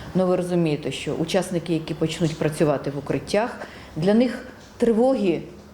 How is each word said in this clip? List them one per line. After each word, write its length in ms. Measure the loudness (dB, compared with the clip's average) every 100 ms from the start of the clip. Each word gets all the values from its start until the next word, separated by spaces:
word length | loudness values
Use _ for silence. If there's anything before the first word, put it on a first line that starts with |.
| -4 0
Ну, 120 | 2
ви 80 | 2
розумієте, 560 | 2 2 2 0 -4
що 220 | -6 -4
учасники, 600 | -4 0 0 0 -2 -2
які 200 | -2 -2
почнуть 440 | -2 -2 0 -2 0
працювати 540 | -2 2 2 2 -2
в 60 | -6
укриттях, 600 | -4 -4 0 0 0 -4 -14 -16 -12 -2
для 180 | 4
них 340 | 4 4 0 -12 -18 -18 0
тривоги 640 | 2 4 4 4 2 0 -4 -16 -12